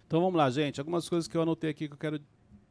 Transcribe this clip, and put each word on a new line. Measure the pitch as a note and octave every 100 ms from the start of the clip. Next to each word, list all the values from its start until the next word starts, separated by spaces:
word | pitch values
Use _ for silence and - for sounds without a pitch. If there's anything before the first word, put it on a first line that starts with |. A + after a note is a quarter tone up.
| -
Então | D#3
vamos | F#3 F3
lá, | C#3+
gente. | B2+ D3 C3+
Algumas | D3 E3+ D#3+
coisas | E3+ D#3+
que | E3
eu |
anotei | E3 E3 D#3+
aqui | D3 D3+
que |
eu | C#3+
quero | D#3 D3+ D3 _ _ - _